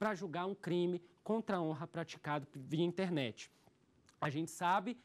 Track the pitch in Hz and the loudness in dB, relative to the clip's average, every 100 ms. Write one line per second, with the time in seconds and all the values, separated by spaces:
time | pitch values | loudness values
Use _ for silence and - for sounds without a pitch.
0 | 214 190 185 156 185 196 - 175 175 175 | -2 -2 -4 -4 -4 -4 0 2 4 2
1 | - _ - 220 220 190 160 151 165 170 | -4 _ 0 0 2 2 2 -2 -4 -6
2 | 165 - 151 147 135 143 135 151 175 175 | -6 -6 -2 -2 -2 -12 -2 2 2 2
3 | 190 160 123 - - _ - _ _ _ | 0 2 0 -4 -14 _ -20 _ _ _
4 | _ - 147 143 165 - 175 196 202 240 | _ -4 -2 -2 -4 -2 2 2 2 -4